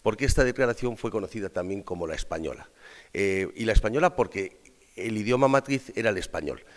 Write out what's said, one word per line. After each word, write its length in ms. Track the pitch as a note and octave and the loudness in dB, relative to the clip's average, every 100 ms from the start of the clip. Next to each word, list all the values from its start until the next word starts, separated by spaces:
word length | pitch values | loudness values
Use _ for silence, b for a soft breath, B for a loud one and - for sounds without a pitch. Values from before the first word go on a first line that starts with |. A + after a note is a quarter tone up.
porque 220 | - G#2+ C3 | -2 0 2
esta 180 | - | 4
declaración 540 | C3 B2 B2+ A#2 B2 A2+ | 4 4 0 2 -2 -4
fue 140 | A2+ | -4
conocida 360 | G#2 F#2+ A2 G2 | -4 -4 -6 -6
también 360 | - F#2 G2 | -4 -4 -6
como 220 | G2+ F2+ E2 | -6 -6 -4
la 100 | D#2 | -4
española. 540 | - E2 D#2 - - B B B B | -4 -4 -6 -8 -14 B B B B
Eh, 340 | - G2 F#2+ F#2+ - | -2 0 2 -2 -2
y 80 | |
la 80 | A2 | 4
española 460 | G#2 G#2+ B2 F3 E3+ | 6 6 2 2 2
porque 500 | G#2+ G2 F#2+ - - _ _ - | -2 -2 -6 -10 -20 _ _ -8
el 200 | G#2 A2 | -4 -2
idioma 320 | G#2 B2+ C3+ | 0 4 4
matriz 460 | C3+ C3 C3+ - - | 4 2 -4 -4 -2
era 140 | A2+ | 0
el 80 | F#2+ | 0
español. 480 | - E2+ D2 A#1+ - | -4 -6 -6 -8 -14